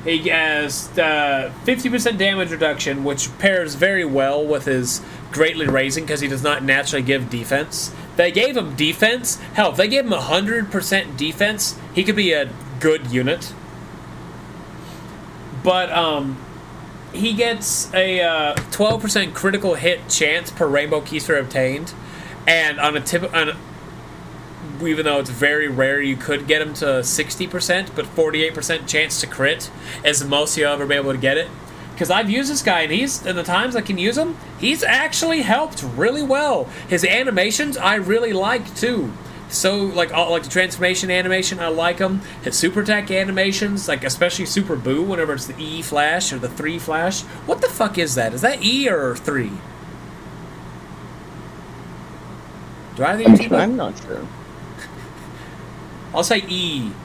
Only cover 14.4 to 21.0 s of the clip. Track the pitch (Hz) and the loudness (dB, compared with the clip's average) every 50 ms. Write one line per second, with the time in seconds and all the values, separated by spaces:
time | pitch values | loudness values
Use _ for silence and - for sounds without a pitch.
14.4 | - - - - - - - - - - - - - - - - - - - - | -16 -16 -14 -14 -16 -14 -14 -16 -14 -14 -16 -14 -14 -14 -14 -16 -16 -16 -16 -16
15.4 | - - - 131 131 180 185 185 180 170 160 170 170 160 151 147 139 135 131 123 | -14 -12 -10 -2 2 2 2 2 2 2 2 2 2 2 2 0 -2 -4 -6 -8
16.4 | - - - - - - - - - - - - - - - 175 202 233 220 202 | -10 -16 -16 -16 -16 -16 -16 -16 -16 -16 -16 -16 -16 -12 -4 -2 0 0 2 2
17.4 | 233 233 233 202 - - - - - - - 185 185 190 185 180 175 170 165 160 | 2 2 2 0 -2 -2 -2 -2 -4 0 2 2 2 4 4 2 2 2 2 2
18.4 | 151 147 143 147 151 - - - 208 214 226 220 214 214 - 214 190 170 - - | 2 0 0 -2 -4 -4 0 2 4 4 4 2 0 0 2 2 2 0 -2 0
19.4 | - 196 190 196 202 190 170 139 127 170 180 165 - - - - 160 147 156 170 | 0 0 2 2 2 2 0 4 4 2 2 2 0 -2 0 2 4 4 2 0
20.4 | 170 175 - - 170 147 139 143 147 151 160 151 | 0 -4 0 0 2 4 4 2 2 2 0 0